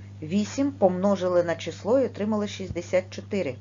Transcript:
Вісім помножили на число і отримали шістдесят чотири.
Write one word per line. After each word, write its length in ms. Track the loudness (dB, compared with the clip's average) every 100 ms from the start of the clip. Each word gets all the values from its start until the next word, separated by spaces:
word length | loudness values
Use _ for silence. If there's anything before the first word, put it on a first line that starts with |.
| -16 -14
Вісім 500 | -2 -2 0 0 -2
помножили 720 | 4 4 4 2 2 4 4
на 120 | 4 0
число 440 | -4 -6 2 2
і 60 | 2
отримали 420 | 0 -2 0 -2
шістдесят 640 | -6 -8 -8 0 0 0
чотири. 460 | -8 -6 -2 -2 -6